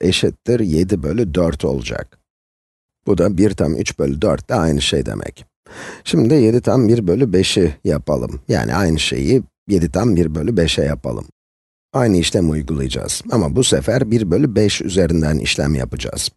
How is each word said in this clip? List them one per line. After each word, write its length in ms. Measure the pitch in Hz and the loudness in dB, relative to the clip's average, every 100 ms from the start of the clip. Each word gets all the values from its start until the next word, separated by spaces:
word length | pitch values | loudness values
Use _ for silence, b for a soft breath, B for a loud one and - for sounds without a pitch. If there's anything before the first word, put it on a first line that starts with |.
eşittir 600 | 90 90 107 - - 120 | 0 0 -2 -4 -2 -2
yedi 420 | 104 78 92 98 | 0 0 0 -2
bölü 320 | 73 101 107 | -2 -2 -2
dört 300 | 82 85 73 | 0 0 0
olacak. 540 | 87 67 60 58 - _ _ _ _ _ _ _ _ _ - | -2 -4 -6 -10 -12 _ _ _ _ _ _ _ _ _ -2
Bu 120 | 90 | 2
da 200 | 87 90 | 2 4
bir 120 | 104 | 2
tam 260 | 92 76 73 | 2 -2 0
üç 220 | - - | -4 -2
bölü 240 | 71 73 | -2 0
dört 260 | 104 76 - | 0 0 -2
de 60 | |
aynı 280 | 123 82 73 | 0 0 0
şey 240 | - 76 60 | 0 -2 -4
demek. 400 | 50 50 - - _ - B B B | -6 -10 -14 -20 _ -20 B B B
Şimdi 260 | - 170 113 | -2 2 4
de 40 | |
yedi 260 | 151 110 120 | 4 4 2
tam 280 | 113 117 110 | 2 2 4
bir 180 | 120 92 | 2 2
bölü 260 | 98 131 | 0 2
beşi 440 | 90 95 - 85 71 | 2 2 2 0 0
yapalım. 560 | 98 73 - 69 58 71 - | -2 -2 0 -2 -2 -8 -2
Yani 260 | 85 55 | -2 0
aynı 240 | 73 92 80 | 0 0 0
şeyi 440 | - 60 69 127 - _ - | -2 -2 2 0 0 _ 0
yedi 240 | 98 82 | 0 2
tam 240 | 90 117 87 | 0 2 2
bir 180 | 82 | 0
bölü 220 | 78 73 107 | -2 -2 0
beşe 260 | 82 - | 0 0
yapalım. 440 | 80 69 67 55 - _ _ _ _ _ _ | -2 -2 -6 -8 -10 _ _ _ _ _ _
Aynı 240 | 135 120 92 | 0 2 2
işlemi 340 | 82 107 85 | 2 0 0
uygulayacağız 720 | 78 73 76 67 - 50 - - | -2 -4 -4 -4 -6 -8 -8 -4
ama 260 | 120 80 69 | -2 0 0
bu 80 | |
sefer 460 | 98 76 - 123 117 | 2 2 0 -2 0
bir 200 | 117 101 | 0 0
bölü 240 | 90 147 | 0 0
beş 280 | 104 107 - | 2 0 0
üzerinden 560 | - 92 82 82 78 76 | -2 0 2 2 0 -2
işlem 360 | - - 71 | -2 -2 -2
yapacağız. 540 | 73 60 - - - - | -2 -4 -6 -8 -6 -8